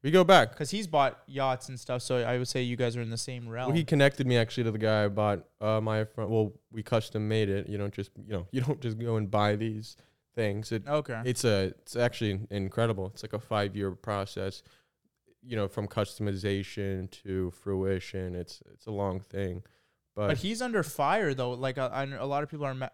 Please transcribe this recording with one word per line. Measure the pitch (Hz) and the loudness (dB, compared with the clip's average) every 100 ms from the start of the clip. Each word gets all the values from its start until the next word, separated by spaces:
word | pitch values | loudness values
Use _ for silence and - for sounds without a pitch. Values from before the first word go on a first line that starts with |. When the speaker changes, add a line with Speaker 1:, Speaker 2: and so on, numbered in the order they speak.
Speaker 1:
We | 135 | 6
go | 180 175 | 6 10
back. | 185 110 - | 10 10 0
Speaker 2:
'Cause | 143 | -6
he's | 202 202 | -4 0
bought | 156 135 - - | 2 2 0 -10
yachts | 135 135 127 - | -2 0 0 -4
and | 127 | -12
stuff, | - 123 | -4 -4
so | - 127 | 0 0
I | 117 123 | 2 0
would | 123 | 0
say | 131 | -2
you | 123 120 | -2 0
guys | 123 117 | -2 -2
are | |
in | 117 | -6
the | 113 | -6
same | - 127 117 | -8 -10 -10
realm. | 113 131 | -6 0
Speaker 1:
Well, | 156 | 0
he | 160 | 2
connected | 151 139 139 131 | 6 6 6 4
me | 123 | 4
actually | 113 - 113 | 4 0 0
to | |
the | 107 | 2
guy | 110 107 104 | 2 4 2
I | |
bought, | 101 104 98 - _ | 2 2 2 -4 _
uh, | 107 110 | 0 0
my | 110 107 | 2 0
front, | 107 - 107 | -2 -4 0
well, | 110 107 - _ | 2 2 -2 _
we | 113 | -12
custom | 107 117 - 110 107 | 0 0 0 -4 0
made | 110 104 | 2 2
it. | 98 - | 0 -2
You | 101 | -6
don't | 101 | -6
just, | 104 92 - 101 | -6 -10 -12 -6
you | |
know, | 101 87 | -6 -4
<laughs> | |
you | 131 | -2
don't | 127 143 | -2 -2
just | 123 110 | -4 -4
go | 117 113 | -2 0
and | 101 | 2
buy | 107 104 104 | 2 4 2
these | 113 107 110 - _ _ _ - | 0 -4 -10 -18 _ _ _ -4
things. | 110 101 110 | -2 -2 -4
It, | 113 135 | -6 -2
Speaker 2:
Okay. | 151 143 117 | -4 -2 -6
Speaker 1:
it's | 123 120 120 | -4 0 2
a, | 101 95 | 4 2
it's | - - 117 | -4 -8 0
actually | 120 - 110 95 107 | 0 2 -2 -2 -4
incredible. | 101 95 - 113 101 95 | -4 -2 0 0 0 -4
It's | - | -8
like | 110 | -8
a | 104 | -8
five-year | - 107 101 98 98 | -2 0 0 -2 -4
process, | 90 - 101 98 - 95 - _ _ _ _ _ _ _ _ | -4 -4 -4 -4 -4 -6 -8 _ _ _ _ _ _ _ _
you | 127 113 | -8 -4
know, | 101 | -2
from | - 104 | -2 -4
customization | - 101 - 104 98 101 98 95 - 98 95 92 - | -2 -2 -2 -4 -2 -2 -2 -4 -6 -4 -4 -8 -12
to | 101 95 90 | -6 -2 -2
fruition. | - - 98 95 95 - 95 92 90 | -6 -4 -2 0 -2 -4 -6 -6 -6
It's, | 85 - - | -10 -14 -20
it's | - - | -18 -10
a | |
long | 101 101 92 | -4 -2 -4
thing. | 95 95 98 90 - _ _ _ _ - | -6 -6 -6 -6 -12 _ _ _ _ -4
But | 104 | -2
Speaker 2:
But | 139 | 0
he's | 185 226 | -2 -4
under | 247 220 | -2 -2
fire | 151 - 143 196 185 | -2 0 0 2 0
though. | 135 123 | 0 -4
Like, | 123 131 131 | -2 -4 -2
uh, | 131 | -4
I, | 131 | -2
a | 139 135 135 | -4 -4 -4
lot | 143 | -2
of | 147 | -4
people | 151 143 | -6 -6
are | 131 | -4
ma-, | 131 | -6